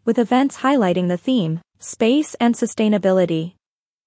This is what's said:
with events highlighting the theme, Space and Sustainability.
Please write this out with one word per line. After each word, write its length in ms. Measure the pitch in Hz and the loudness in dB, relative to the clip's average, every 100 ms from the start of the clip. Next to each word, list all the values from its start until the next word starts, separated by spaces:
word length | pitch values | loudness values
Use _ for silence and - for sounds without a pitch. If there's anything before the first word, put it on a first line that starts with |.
| - | -2
with 120 | 233 | 0
events 420 | 226 247 277 - | 2 2 0 -2
highlighting 480 | 262 285 185 175 180 | 0 2 2 0 0
the 100 | 180 | -2
theme, 420 | - 254 160 165 - _ | -2 0 0 -4 -10 _
Space 540 | - - 226 285 302 - | -10 -2 2 2 0 -2
and 140 | 240 | 0
Sustainability. 1000 | 233 226 - 214 208 190 190 175 160 170 - _ _ _ _ | 0 -2 0 0 2 2 2 0 -2 -6 -12 _ _ _ _